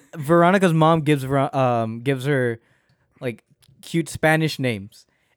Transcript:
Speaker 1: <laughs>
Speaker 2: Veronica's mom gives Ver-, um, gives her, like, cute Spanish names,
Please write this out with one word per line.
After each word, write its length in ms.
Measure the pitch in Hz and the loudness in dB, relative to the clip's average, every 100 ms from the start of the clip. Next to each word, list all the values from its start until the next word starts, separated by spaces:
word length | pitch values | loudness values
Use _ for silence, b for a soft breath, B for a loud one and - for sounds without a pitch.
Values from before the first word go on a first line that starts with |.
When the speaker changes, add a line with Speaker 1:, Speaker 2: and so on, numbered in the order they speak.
| _ | _
Speaker 1:
<laughs> 100 | 165 | -10
Speaker 2:
Veronica's 560 | 139 170 170 196 185 | 2 4 6 4 4
mom 280 | 160 156 165 | 4 4 2
gives 220 | 147 143 | 2 0
Ver-, 300 | 131 139 143 143 | 0 -2 -2 0
um, 460 | 127 120 113 113 | 0 0 -4 -6
gives 240 | 120 135 135 | -6 -4 -2
her, 340 | 139 123 113 _ _ _ _ _ _ | -2 -2 -4 _ _ _ _ _ _
like, 220 | 131 107 _ _ _ _ | -12 -12 _ _ _ _
cute 260 | - 170 156 | -6 -4 -4
Spanish 480 | - 160 160 160 - | -2 0 2 0 -2
names, 480 | 127 107 98 - _ _ _ | -4 -4 -10 -20 _ _ _